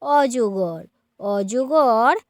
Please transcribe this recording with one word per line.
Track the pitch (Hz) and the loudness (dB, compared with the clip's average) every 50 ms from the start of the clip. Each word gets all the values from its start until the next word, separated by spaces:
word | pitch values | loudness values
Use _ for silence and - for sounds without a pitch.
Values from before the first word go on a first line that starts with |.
অজগর, | - 285 285 294 285 262 233 254 226 202 196 190 185 170 165 165 175 - _ _ _ _ _ _ | -4 0 2 2 2 2 0 -2 -2 -2 -2 -2 -4 -4 -6 -10 -14 -20 _ _ _ _ _ _
অজগর | - 202 202 202 202 196 220 254 262 262 302 311 285 254 226 220 233 262 339 440 - | -6 -4 -4 -4 -4 -4 -4 -4 -2 0 2 2 4 4 4 4 4 2 2 0 -4